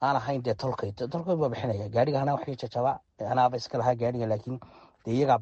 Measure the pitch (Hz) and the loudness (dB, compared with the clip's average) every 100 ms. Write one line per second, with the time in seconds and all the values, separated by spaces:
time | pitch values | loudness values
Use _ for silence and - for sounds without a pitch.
0 | 131 139 113 139 123 107 131 120 104 101 | 0 2 0 -2 -2 -2 -2 -2 -6 -4
1 | 127 165 170 170 143 117 131 101 104 110 | -4 -4 0 2 2 0 -2 -2 0 2
2 | 139 139 139 139 - 131 123 123 127 135 | 2 2 0 -2 -4 -8 -6 -2 0 -2
3 | - - 113 127 123 123 - 127 120 120 | -8 -10 -2 2 2 2 -4 0 2 2
4 | 117 123 113 107 127 127 - - - _ | 0 0 -2 -2 -4 -10 -10 -20 -20 _
5 | - 120 139 123 | -2 2 4 4